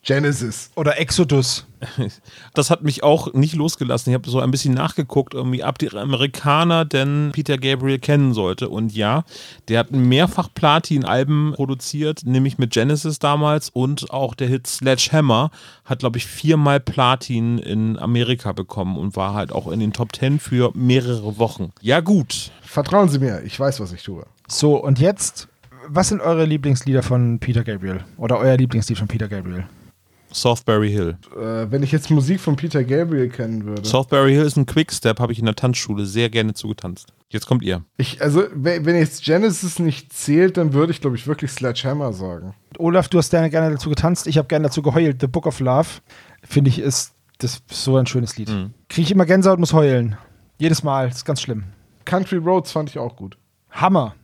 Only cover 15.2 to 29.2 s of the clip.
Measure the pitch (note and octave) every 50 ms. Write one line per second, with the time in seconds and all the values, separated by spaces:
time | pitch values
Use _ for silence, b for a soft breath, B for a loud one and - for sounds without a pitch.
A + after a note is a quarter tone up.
15.2 | D3+ C3+ A2+ A2+ C3+ D#3 B B B B B B B - C3 B2+ - B2 A#2 B2
16.2 | - - - - - D3+ D#3+ D#3 D3 C#3+ C#3 C#3+ B2+ - - - C3 B2 C3 B2+
17.2 | - - B2+ A2+ A2+ A#2 A#2+ A#2 - - G2 G#2+ A2 A2 A2 - - G2+ A#2+ A#2+
18.2 | A#2+ A2+ B2+ B2 - G#2 F#2 - F#2+ _ - A2 F#2 F#2 F#2+ C#2+ D#2+ G2+ F#2+ G2
19.2 | F#2+ G2 G2+ G#2 F#2 - - - - - E2 A2 A2 G#2 G2+ - A#2+ A2 - -
20.2 | - C3 C#3+ D3+ - - C3 B2 B2 A#2 - G2+ B2+ B2 B2 C3 B2 B2 A#2+ A2
21.2 | G#2 G#2+ G#2+ G#2 A#2 A2 - - F#2+ E2 - _ - A2 C3 E3+ E3+ F3 G#3 F#3
22.2 | C3 - - - - - - - - - - D3+ C#3+ - E3+ G3+ G3+ E3+ C#3+ C#3
23.2 | C3+ B2+ G#2 E2 - G#2 - - - C#3 C3+ - G#2 F2+ F2+ F2+ - - F#2+ D#2+
24.2 | - _ _ _ _ _ - - D3 D3+ D3 - - C#3 C3+ B2 D3 F3+ G#3 -
25.2 | - - - - - - _ _ _ - - C3 A#2+ D3 C#3+ E3+ F#3+ - G#3+ G3+
26.2 | - D#3+ E3+ D#3+ D#3+ D#3 D#3 D3+ C3+ D3 C3+ B2+ - C#3 C3+ C3 A#2+ - B2+ B2
27.2 | B2 A#2+ A#2 A#2 - - A#2+ A#2 A2 A2+ G#2+ F#2+ F#2 F#2+ F#2 F#2 F2+ - - -
28.2 | - A2+ B2 A2 A#2 C3 C3 B2+ C3 B2 B2 A2+ A2 - A#2 F#2 G#2+ G2+ - A2